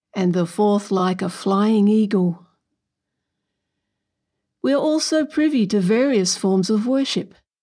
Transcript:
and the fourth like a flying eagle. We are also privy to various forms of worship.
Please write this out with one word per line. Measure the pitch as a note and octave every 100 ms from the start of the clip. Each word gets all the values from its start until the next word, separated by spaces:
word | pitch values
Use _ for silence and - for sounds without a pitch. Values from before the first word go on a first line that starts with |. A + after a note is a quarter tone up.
| _
and | - F3+
the | F3 E3+
fourth | - G#3 G3+ G3+
like | F#3+ F3+ F#3
a | G3
flying | - G3 G3 G#3+ A3 G3+
eagle. | G#3+ G#3+ G#3 F3+ E3+ - _ _ _ _ _ _ _ _ _ _ _ _ _ _ _ _ _ _ _ _ _
We | B3+
are | C#4
also | D#4 D#4 - D#4
privy | D4+ - D4+ C#4 G3
to | G#3
various | F3+ A3+ C#4 A#3+ F#3 -
forms | G3 F#3+ F3+
of | A3 A#3
worship. | C4+ C4+ - - _ _ _